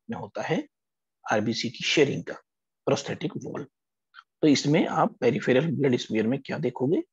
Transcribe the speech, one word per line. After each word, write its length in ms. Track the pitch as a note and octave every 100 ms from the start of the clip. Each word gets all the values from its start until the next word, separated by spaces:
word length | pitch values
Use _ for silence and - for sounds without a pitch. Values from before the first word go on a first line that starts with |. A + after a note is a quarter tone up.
| -
में 80 | A2+
होता 240 | G#2 G#2
है 260 | G#2+ F#3 - _ _ _ _ _ -
आरबीसी 440 | A2 A2 A2 A2+
की 140 | -
shearing 400 | - - C3 -
का, 180 | - - _ _ _ _ -
prosthetic 500 | - - - D#3 -
valve। 300 | - - D3 _ _ _ _ - _ _
तो 60 | D#3
इसमें 380 | C3 C#3+ D#3+ D#4+
आप 300 | - D#3+ -
peripheral 500 | A#2+ C3+ - B2+ D#3+
blood 240 | B2+ C#3 B2
smear 320 | - A2 A2
में 140 | C3+
क्या 160 | - D#3
देखोगे? 440 | C3 - C3 G#3+ -